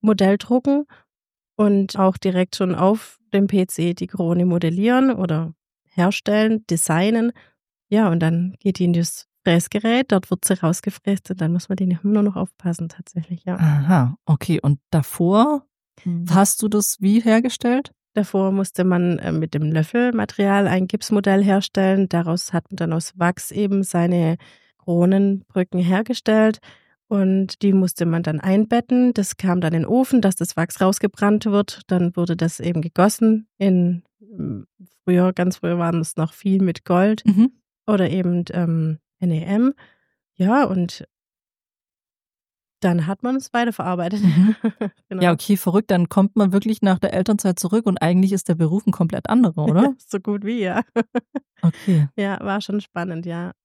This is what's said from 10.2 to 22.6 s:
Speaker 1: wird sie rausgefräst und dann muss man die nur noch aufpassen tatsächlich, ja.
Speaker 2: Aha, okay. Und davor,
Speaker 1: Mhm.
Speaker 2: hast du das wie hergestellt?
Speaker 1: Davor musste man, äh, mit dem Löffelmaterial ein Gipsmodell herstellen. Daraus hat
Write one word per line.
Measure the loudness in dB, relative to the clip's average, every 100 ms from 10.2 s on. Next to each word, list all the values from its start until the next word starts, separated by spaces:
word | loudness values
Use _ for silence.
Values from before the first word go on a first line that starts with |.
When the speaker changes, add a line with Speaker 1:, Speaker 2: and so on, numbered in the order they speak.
| -2
Speaker 1:
wird | -6
sie | -2 -2
rausgefräst | 0 -2 -6 -8 -4 -4 -4
und | -4
dann | -2
muss | -2 -4
man | -4
die | -2 0
nur | 0 2
noch | 0
aufpassen | -2 -8 _ -6 -4 -8
tatsächlich, | -10 -12 -10 -8 -10
ja. | -8 0
Speaker 2:
Aha, | 2 2 2 2 2 -2 -2
okay. | -2 0 0
Und | 0 -2 _
davor, | -2 -2 -2 2 4 2 0 _ _ _ _
Speaker 1:
Mhm. | -6 -6 0
Speaker 2:
hast | 2 2 0
du | -2
das | 0 -2 -2
wie | 2 2
hergestellt? | 4 2 2 -4 -2 -2 -4 _ _
Speaker 1:
Davor | -6 -2 0 0
musste | 0 -4 0
man, | 2 2 2 -2
äh, | -2
mit | -4 -2
dem | -2 0
Löffelmaterial | 0 0 0 0 0 -4 -2 2 2 2
ein | 0 -2
Gipsmodell | -4 -2 0 2 2
herstellen. | 4 2 0 0 2 2 0
Daraus | 0 -2 -4 -2
hat | -6